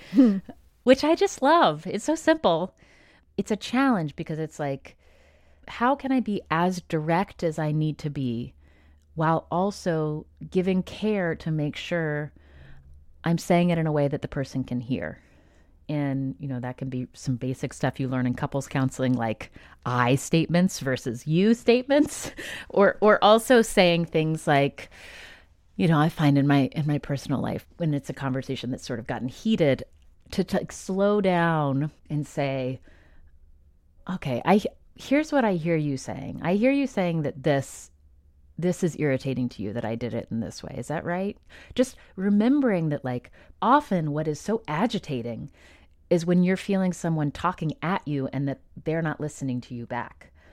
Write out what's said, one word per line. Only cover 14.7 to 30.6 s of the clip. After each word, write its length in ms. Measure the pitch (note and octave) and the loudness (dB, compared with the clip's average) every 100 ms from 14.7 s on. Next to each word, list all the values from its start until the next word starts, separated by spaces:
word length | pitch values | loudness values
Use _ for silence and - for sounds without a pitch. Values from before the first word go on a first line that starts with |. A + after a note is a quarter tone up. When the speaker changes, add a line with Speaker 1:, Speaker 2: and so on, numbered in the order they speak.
| B2 | -6
Speaker 2:
hear? 400 | A#2 A2 D#2 - _ _ _ _ _ _ - | -4 -4 -6 -10 _ _ _ _ _ _ -6
And, 480 | D3+ C#3+ C3+ C3+ C3+ | -4 -2 -2 -4 -6
you 100 | C#3 | -8
know, 120 | B2+ | -6
that 180 | B2 B2+ | -8 -8
can 100 | C3+ | -6
be 200 | B2+ B2+ | -6 -8
some 240 | - - B2 | -8 -6 -4
basic 380 | C3 C3 C#3 | -4 -6 -8
stuff 260 | - C3+ - | -4 -4 -2
you 80 | C3 | -4
learn 180 | C3 B2 | -2 -2
in 80 | |
couples 320 | A#2+ C#3+ C#3 - | -2 -4 -4 -4
counseling, 460 | C#3+ C3 - C3 | -2 -2 0 0
like 400 | B2 A2+ A2 - - - - | 0 -2 -4 -10 -18 -20 -12
I 300 | B2 B2 B2 | -4 0 2
statements 680 | C3+ - E3 D#3 E3+ F#3 - | 2 2 0 2 2 2 0
versus 460 | C3 B2+ - A2+ D3 | -4 -4 -4 -6 -2
you 260 | D#3+ G#3 | 2 4
statements, 800 | A#3 - A#3+ B3+ C#4+ - - - - - | 4 4 2 4 2 2 -4 -12 -12 -14
<laughs> 180 | - - | -14 -4
or, 260 | - G3 - | 4 4 6
or 200 | G#3 G#3 | 4 6
also 380 | G3+ A3+ - B3 | 6 6 6 4
saying 460 | A3+ - F3+ E3+ E3 | 6 4 4 4 0
things 400 | D#3+ D#3 D#3+ - | 0 0 0 2
like, 440 | C#3 C#3+ - - - - - - - _ _ _ - | 4 2 -2 -14 -20 -20 -20 -20 -20 _ _ _ 0
you 100 | F#3 | 4
know, 120 | D#3 | 4
I 100 | D#3 | 2
find 300 | - D3 C#3 | 2 4 4
in 80 | C#3 | 4
my, 240 | C#3+ C3 | 4 2
in 140 | - D3 | 0 -2
my 120 | D3 | -2
personal 420 | - C#3 - - | -2 -6 -4 -4
life, 260 | - D3+ - - | -4 -6 -10 -6
when 160 | E3 | -2
it's 160 | C#3+ - | -2 -4
a 60 | |
conversation 560 | - C#3 C3 B2+ C3 A#2+ | -6 -6 -4 -6 -8 -6
that's 160 | B2+ - | -8 -8
sort 120 | A#2+ | -8
of 80 | B2+ | -6
gotten 220 | B2 B2 | -6 -6
heated, 560 | - A3 A3 D3+ B2+ - - - - - | -6 -2 2 2 2 -4 -20 -20 -20 -6
to, 120 | - | -4
to, 140 | F#3 | -2
like, 160 | F#3 | -2